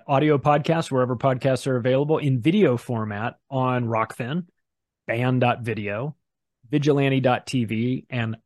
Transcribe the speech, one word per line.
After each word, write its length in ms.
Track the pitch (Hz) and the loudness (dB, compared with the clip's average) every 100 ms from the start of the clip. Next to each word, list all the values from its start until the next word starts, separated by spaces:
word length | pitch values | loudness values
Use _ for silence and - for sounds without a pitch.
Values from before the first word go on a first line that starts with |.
| - | 0
audio 300 | 139 151 147 | 2 4 4
podcasts, 520 | 147 147 147 165 - | 4 2 2 -2 0
wherever 280 | 131 127 123 | 0 0 0
podcasts 500 | 139 127 139 127 139 | 0 0 0 0 0
are 80 | 127 | 0
available, 420 | 120 131 147 156 | 2 0 2 0
in 240 | 147 131 | 0 0
video 360 | 113 - 165 120 | 2 4 4 2
format 580 | - 117 107 104 117 - - | -2 -6 -4 -4 -6 -8 -6
on 360 | 135 127 123 117 | -2 0 0 0
Rockfin, 600 | 110 110 - 120 170 175 _ _ _ _ _ - | -2 -2 -6 -6 -6 -8 _ _ _ _ _ -6
ban 340 | 113 127 127 | -2 0 2
dot 240 | 123 117 | 2 0
video, 520 | 117 107 101 101 143 - _ _ _ _ 117 | -4 -6 -6 -6 -8 -12 _ _ _ _ -4
Vigilante 500 | 151 147 143 139 135 | 0 2 2 2 2
dot 260 | 127 120 - | 2 0 -2
T 200 | 131 110 | -4 -2
V, 400 | 110 120 131 - | -2 -2 -4 -6
and 280 | 123 113 110 | -6 -4 -6